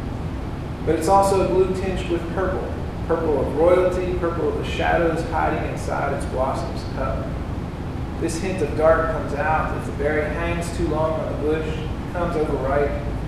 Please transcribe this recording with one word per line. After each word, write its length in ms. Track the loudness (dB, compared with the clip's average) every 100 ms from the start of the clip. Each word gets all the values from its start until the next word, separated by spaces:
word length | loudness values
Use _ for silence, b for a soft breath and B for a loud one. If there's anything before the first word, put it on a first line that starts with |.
| -4 -4 -4 -4 -6 -6 -6 -4
But 120 | 0 2
it's 120 | 6
also 400 | 6 6 4 4
blue 260 | 4 4 2
tinged 280 | 0 -2 0
with 100 | -2 -2
purple. 380 | -2 0 -2 -4 -4 -6 -6 -2
Purple 340 | 0 2 0
of 160 | 0 4
royalty, 600 | 6 6 4 2 0 0
purple 300 | 0 0 0
of 100 | -2
the 60 |
shadows 580 | -2 0 2 2 2 0 -2
hiding 400 | 0 0 0 -2
inside 440 | -4 -2 -2 -2
its 120 | -2 -2
blossom's 560 | 0 0 -2 -4 -4 -4
cup. 300 | -4 -2 -2 -4 -4 -4 -4 -6 -6 -6 -6 -6 -4
This 200 | -2 -2
hint 220 | -2 -2
of 140 | -2 4
dark 360 | 6 6 4
comes 220 | -2 -2
out 420 | -2 0 0 0 -2
if 80 | -4
the 60 |
berry 360 | -2 0 0 0
hangs 420 | -2 -2 -2 -4 -2
too 120 | -2
long 240 | 0 0
on 200 | 0 -2
the 60 | -2 0
bush, 280 | 0 -2 -4 -4 -6 -6
comes 240 | -2 -2 0
overripe, 540 | 0 0 0 2 2 0 -4 -4